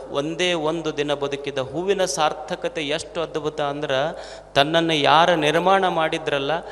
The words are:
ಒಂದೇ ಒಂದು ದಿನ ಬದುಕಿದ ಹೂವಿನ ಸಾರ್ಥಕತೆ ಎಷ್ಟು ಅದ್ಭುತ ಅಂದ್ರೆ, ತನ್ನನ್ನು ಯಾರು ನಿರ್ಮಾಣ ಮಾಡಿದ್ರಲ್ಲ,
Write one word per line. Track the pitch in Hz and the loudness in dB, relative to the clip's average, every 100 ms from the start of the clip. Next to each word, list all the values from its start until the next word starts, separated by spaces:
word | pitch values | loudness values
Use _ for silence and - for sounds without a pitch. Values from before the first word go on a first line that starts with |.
| - | -6
ಒಂದೇ | 143 147 160 180 | -4 -4 -2 0
ಒಂದು | 175 151 165 156 147 | 0 0 -2 -4 -2
ದಿನ | 147 | -2
ಬದುಕಿದ | 139 143 139 143 135 | -2 -2 -4 -6 -6
ಹೂವಿನ | 127 147 185 190 | -4 -2 0 0
ಸಾರ್ಥಕತೆ | 180 165 151 - - 175 170 170 143 | 0 0 0 0 -8 -6 -6 -4 -4
ಎಷ್ಟು | 156 - 170 | -4 -6 -6
ಅದ್ಭುತ | 156 160 151 151 | -6 -4 -4 -4
ಅಂದ್ರೆ, | 143 143 147 131 151 175 - - - | -4 -4 -2 0 -2 -4 -12 -16 -2
ತನ್ನನ್ನು | 139 147 165 165 | 2 4 4 2
ಯಾರು | 156 139 151 175 170 | 4 6 6 6 4
ನಿರ್ಮಾಣ | 147 160 185 196 185 | 4 2 4 4 4
ಮಾಡಿದ್ರಲ್ಲ, | 170 160 160 151 143 139 160 - | 0 0 -2 -2 -2 0 -4 -6